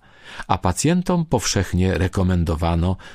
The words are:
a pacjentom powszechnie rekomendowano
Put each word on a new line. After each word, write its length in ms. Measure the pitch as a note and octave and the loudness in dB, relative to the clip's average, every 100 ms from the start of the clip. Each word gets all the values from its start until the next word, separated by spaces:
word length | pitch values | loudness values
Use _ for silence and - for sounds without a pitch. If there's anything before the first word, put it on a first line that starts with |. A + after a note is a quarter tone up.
| - - - - - | -16 -20 -20 -14 -4
a 100 | G2+ | -2
pacjentom 680 | F2 - D3 F3+ F3 F3 D#3+ | 0 0 2 2 0 -2 0
powszechnie 720 | A#2+ - G2+ - F2 F#2 E2+ | -2 0 -2 0 0 2 2
rekomendowano 960 | F#2 G2+ F#2 F2+ E2 D#2+ E2+ E2+ F2+ F2+ - | 0 2 2 2 0 0 0 2 0 -2 -8